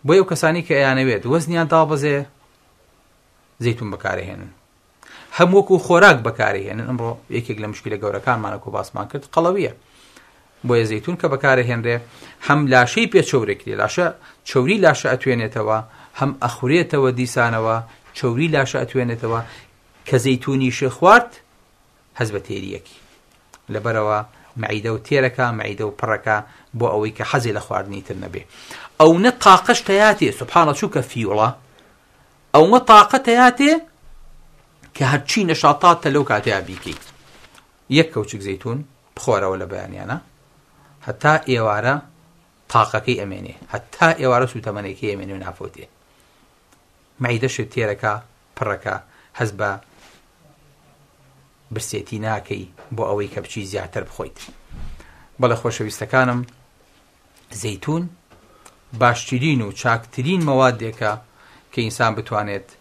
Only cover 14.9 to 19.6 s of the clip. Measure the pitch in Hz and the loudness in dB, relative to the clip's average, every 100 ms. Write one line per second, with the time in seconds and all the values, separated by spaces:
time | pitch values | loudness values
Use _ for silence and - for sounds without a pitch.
14.9 | 139 135 123 - 120 110 113 107 110 110 | 4 0 -2 0 -2 -2 -4 -2 -2 -4
15.9 | - - - 139 139 120 - 127 165 170 | -20 -20 -4 -4 -2 -6 -4 0 0 0
16.9 | 147 131 123 123 - 117 113 110 113 113 | 2 2 0 -4 0 0 0 -2 -2 -6
17.9 | - _ - 127 117 165 151 131 135 123 | -20 _ -6 -4 0 0 0 0 -4 -4
18.9 | 131 120 117 117 117 113 - | -2 -2 -4 -4 -6 -6 -18